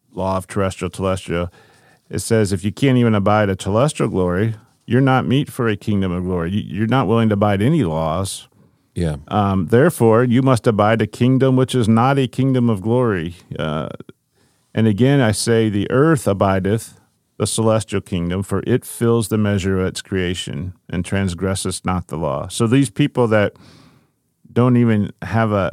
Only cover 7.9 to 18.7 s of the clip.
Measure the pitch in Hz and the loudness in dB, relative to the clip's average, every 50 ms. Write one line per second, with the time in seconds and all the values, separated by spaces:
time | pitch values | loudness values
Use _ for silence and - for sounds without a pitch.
7.9 | 78 80 82 78 80 92 98 - - - - _ _ _ _ _ _ _ _ _ | 0 -2 -2 -2 -2 -4 -4 -6 -8 -12 -16 _ _ _ _ _ _ _ _ _
8.9 | _ 92 85 78 73 73 76 - - 104 101 98 95 95 85 73 113 123 151 175 | _ -4 -4 -4 -4 -6 -6 -2 0 0 0 2 0 -2 0 2 2 2 4 2
9.9 | - - 120 113 110 117 127 123 117 131 131 135 127 113 - 127 107 101 104 107 | 2 2 4 4 4 4 4 2 2 2 2 2 2 2 2 0 2 2 2 2
10.9 | 113 110 110 - - - 123 127 131 127 135 135 131 127 131 - - 127 110 107 | 2 2 0 -2 -2 0 2 2 4 4 2 2 2 2 0 0 0 0 2 4
11.9 | 113 113 123 135 139 139 131 113 - - 131 135 127 127 120 117 110 92 98 110 | 4 4 4 4 2 2 0 -2 -2 -2 0 0 2 2 2 2 0 0 0 0
12.9 | 120 127 127 113 98 85 78 87 85 - - - - - 78 78 76 78 60 50 | 0 0 0 0 0 -2 -4 -6 -10 -12 -16 -14 -10 -6 -6 -4 -4 -4 -6 -8
13.9 | - - - - - _ _ _ _ _ _ _ _ _ _ _ - 107 110 110 | -10 -14 -18 -20 -20 _ _ _ _ _ _ _ _ _ _ _ -2 0 2 2
14.9 | 101 98 123 135 143 139 123 107 98 - - 120 113 113 113 107 98 101 95 - | 2 4 4 4 4 4 2 2 0 0 0 0 2 2 2 2 0 -2 -2 0
15.9 | - 131 151 165 156 - - 101 101 95 104 98 95 95 90 95 110 117 - - | 0 2 2 2 2 2 0 0 0 2 2 2 2 2 0 0 -2 -2 -4 -8
16.9 | - _ _ _ _ _ _ _ _ - 107 - - 113 110 110 110 110 - - | -18 _ _ _ _ _ _ _ _ -6 -6 -4 -2 0 0 2 2 0 -2 -4
17.9 | 104 95 - - 98 87 85 85 90 98 95 - 98 92 - - | -6 -8 -6 -6 -6 -4 -4 -4 -4 -6 -4 -4 -6 -4 -2 0